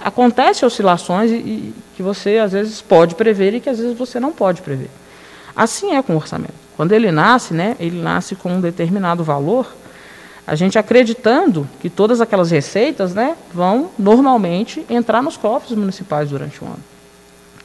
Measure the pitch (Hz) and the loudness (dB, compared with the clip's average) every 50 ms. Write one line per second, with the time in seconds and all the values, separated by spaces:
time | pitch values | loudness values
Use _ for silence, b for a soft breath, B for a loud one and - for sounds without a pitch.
0 | - - - - 247 240 233 - 262 349 427 - - 240 226 - 202 190 175 170 | -4 -4 0 2 2 4 4 4 2 2 2 2 2 0 0 2 2 2 2 2
1 | - - 175 190 220 233 226 233 - - 220 214 - 214 - - - - - - | 0 -2 -2 0 2 2 0 0 -4 -6 -8 -8 -10 -12 -14 -16 -20 -16 -10 -8
2 | 185 190 202 190 - 202 208 226 220 196 180 196 208 214 220 - - - 196 165 | -6 -6 -4 -4 -2 0 2 2 2 0 0 -2 -4 -4 -6 -6 0 4 6 6
3 | 170 170 175 - 226 226 214 196 190 196 208 247 - 294 254 220 226 240 240 226 | 6 6 2 0 0 2 2 2 2 0 0 -2 -4 -4 -4 -4 -4 -4 -4 -6
4 | 254 247 - 240 240 294 339 - 214 190 180 175 - 151 139 135 - - - - | -8 -8 -6 -6 -4 -4 -2 0 0 0 0 -2 -4 -8 -8 -8 -8 -10 -16 -20
5 | B B B B B B B B B B B - 214 - - - 392 403 349 269 | B B B B B B B B B B B 0 0 0 -2 -4 -4 -2 -2 -2
6 | 262 - 170 156 - - - - - - - - - - - - 151 175 214 220 | 0 0 -2 -2 -2 -4 -8 -10 -10 -10 -14 -20 -20 -14 -8 -4 0 2 2 2
7 | 233 202 160 151 165 214 247 254 - - 175 160 175 214 247 - 175 170 180 175 | 2 2 2 2 4 4 4 2 0 -2 -4 -4 -2 -4 -4 -4 -6 -6 -6 -6
8 | 165 165 170 180 175 - 196 185 - 180 180 185 180 170 175 180 170 165 190 208 | -4 -4 -4 -4 -4 -6 -10 -8 -6 -4 -2 -2 -2 -2 -2 -2 -2 -2 -2 -2
9 | 190 170 170 175 165 156 143 143 139 160 220 262 247 - - - B B B B | -2 -2 -2 -2 -2 -2 -2 -2 -2 0 0 -2 -2 -4 -8 -20 B B B B
10 | B B B B B B B B B - - 156 180 190 - 220 202 - 226 247 | B B B B B B B B B -4 -2 0 0 2 2 0 2 4 4 4
11 | 254 220 226 233 - 214 240 302 392 330 190 156 139 135 - - - 175 - - | 4 4 0 -2 0 2 2 4 4 2 2 0 -2 -6 -8 -10 -10 -6 -2 0
12 | 196 220 247 233 226 220 214 190 175 165 170 147 139 - - 190 233 302 - - | 2 2 2 2 0 2 2 2 2 2 2 0 0 0 -2 0 0 0 0 -2
13 | 196 180 180 202 240 294 339 - - - 170 170 180 185 208 254 311 370 - - | -4 -4 -2 -2 -2 -2 -4 -6 -10 -12 -6 -2 0 0 2 0 -2 -4 -4 0
14 | 196 196 220 247 277 269 254 226 196 170 170 180 233 - - 311 320 - 240 240 | 4 6 6 6 6 4 4 2 2 0 -2 -2 -4 -4 -8 -10 -8 -4 -2 -2
15 | 233 - 214 226 269 320 - - - 208 233 294 - - 240 214 202 190 185 - | 0 0 0 0 0 -2 -4 -4 -2 -2 -2 -2 -4 -4 -4 -4 -4 -4 -4 -8
16 | 175 - 151 147 151 147 143 139 143 147 135 - - - - - 131 - - - | -8 -6 -4 -4 -4 -4 -6 -8 -8 -10 -12 -14 -14 -14 -14 -16 -18 -20 -20 -20
17 | - - - - - - - - - - - - | -20 -20 -20 -20 -20 -20 -20 -20 -20 -20 -20 -20